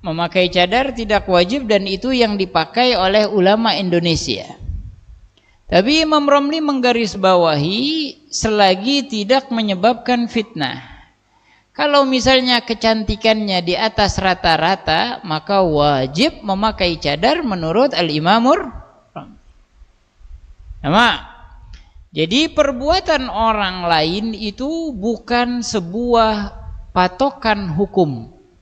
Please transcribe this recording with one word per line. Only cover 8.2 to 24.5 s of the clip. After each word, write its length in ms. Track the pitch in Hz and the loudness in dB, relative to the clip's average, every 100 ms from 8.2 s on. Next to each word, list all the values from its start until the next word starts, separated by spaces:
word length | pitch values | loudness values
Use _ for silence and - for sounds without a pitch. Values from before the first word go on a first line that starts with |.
| _ | _
selagi 800 | - 220 214 196 185 214 285 277 | -6 -2 4 4 4 0 -2 -2
tidak 400 | 220 202 262 269 | -6 0 0 0
menyebabkan 800 | 226 214 190 208 240 233 247 233 | -4 -2 0 0 0 -2 -2 0
fitnah. 500 | 233 214 - 135 131 127 - - _ _ _ _ _ _ | -4 -6 -6 -6 -6 -14 -20 -20 _ _ _ _ _ _
Kalau 320 | - 294 285 | -4 2 2
misalnya 560 | 269 262 226 262 254 240 | 2 2 4 4 4 0
kecantikannya 1000 | - 226 226 220 208 208 226 220 208 185 | 0 -2 0 0 -2 0 2 2 0 -2
di 100 | 175 | 0
atas 460 | 180 220 - 202 - | 0 -2 0 -2 0
rata-rata, 1040 | 190 180 175 160 160 190 - 160 220 - | -2 0 2 2 2 0 0 -2 -2 -6
maka 400 | 185 156 - 196 | -6 -6 -2 0
wajib 800 | 185 151 147 139 131 147 285 - | 2 2 2 2 0 0 0 -2
memakai 560 | 208 190 220 208 180 160 | -6 -2 -2 0 -2 -2
cadar 400 | 151 147 208 320 | -4 0 0 0
menurut 560 | 294 185 160 180 277 165 | -2 -4 -2 2 2 0
Al-Imamur 720 | 170 151 160 220 240 320 320 - - _ _ - | -2 0 2 2 4 2 0 -12 -18 _ _ -20
Ramli. 260 | - - _ - _ _ - _ _ _ - - - - - - | -18 -20 _ -20 _ _ -20 _ _ _ -20 -20 -20 -20 -20 -10
Sama. 500 | - 180 240 151 - - - - - - - - - 151 | 0 2 2 0 -8 -20 -20 -20 -20 -20 -20 -20 -16 -4
Jadi 320 | 160 226 320 | 0 0 0
perbuatan 800 | 320 285 247 277 359 370 302 254 | 0 -2 0 -2 -2 0 -2 -2
orang 640 | 190 226 214 196 180 175 | -2 0 0 -2 -4 0
lain 420 | 165 156 185 220 | 0 0 -2 -4
itu 640 | 214 214 | -6 -8